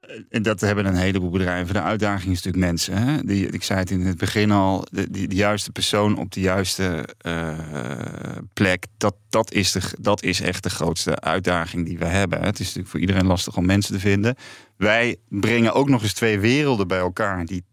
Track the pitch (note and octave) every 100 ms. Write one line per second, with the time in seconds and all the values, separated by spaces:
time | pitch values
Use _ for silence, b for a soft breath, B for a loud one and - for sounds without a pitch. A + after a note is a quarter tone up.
0 | - A2+ - A#2+ G#2+ G2+ G#2 G#2 G2 F2+
1 | F#2 F#2+ F2+ F#2 F2+ F2+ F2 G2 E2 G#2+
2 | G#2 G2+ F2+ F2+ G2 F2+ F2+ E2+ - F#2
3 | B2 D3+ - G2+ F#2 F2+ - G2 F#2 F#2+
4 | F#2 E2+ G2+ A2 G#2 G#2 F#2+ F#2+ - -
5 | G2 G2 F#2+ F#2 G#2 G#2 - - - G#2+
6 | G#2 G#2 G2 - F#2+ F#2+ F#2+ - F#2+ E2
7 | - - - E2+ E2 D#2+ D#2 D2 B1 C2+
8 | - - - - - - G2 F#2 - _
9 | G#2 - _ A2 A2 G#2 F#2+ F#2+ F#2 -
10 | G#2 G2+ G#2 F2 - F2+ - - E2 E2
11 | - D2+ - E2+ F2+ F2 E2 F2+ E2+ E2+
12 | E2+ F#2+ G2 E2+ F2 G#2+ G2 - F#2 D#2
13 | F2+ F#2+ F#2 F2+ - F2 F2+ G2 G2+ G2+
14 | G2+ G2+ G#2+ B2+ B B B _ G2+ A2
15 | A#2+ G2+ _ G2+ G#2+ A#2 A2+ - C#3 B2+
16 | G#2 - A#2 G#2 G#2 C3+ D3 A#2+ F#2 F#2+
17 | F2+ F2+ G#2+ F#2 E2+ F#2 -